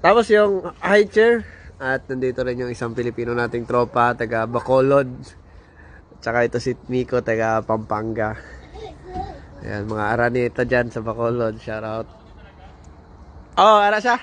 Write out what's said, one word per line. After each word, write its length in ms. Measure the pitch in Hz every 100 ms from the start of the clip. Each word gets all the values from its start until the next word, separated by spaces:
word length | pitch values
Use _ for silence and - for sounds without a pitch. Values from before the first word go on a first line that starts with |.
Tapos 240 | 170 220 214
yung 320 | 208 208 190 175 -
high 240 | 175 208 -
chair. 400 | 214 226 233 - - - -
At 240 | 131 131 -
nandito 320 | 131 127 123
rin 160 | 127 123
yung 160 | 123
isang 160 | 120 120
Pilipino 480 | 113 120 117 120 120
nating 320 | 120 120 113
tropa, 400 | 123 117 120 120 120
taga 320 | 113 113 113
Bacolod. 560 | 117 120 131 135 139 131 123 135 - - - - - - - - -
Tsaka 240 | - 117
ito 160 | 120 120
si 160 | 127 123 -
Miko, 320 | 127 120 123
taga 400 | 117 113 113 110
Pampanga. 720 | 110 110 107 104 113 113 107 110 - - - - 440 - 359 740 762 - - -
Ayan, 240 | 107 104 104
mga 180 | 110 104
Araneta 520 | 117 120 123 120 - 120
dyan 240 | 123 120
sa 160 | 117 113
Bacolod. 480 | 110 117 120 113 110
Shout 240 | - 110 110
out. 240 | 110 113 - - - - - - - - - - - - - -
Oh, 240 | - 202 208
ara 240 | 202 214
siya. 160 | 240 240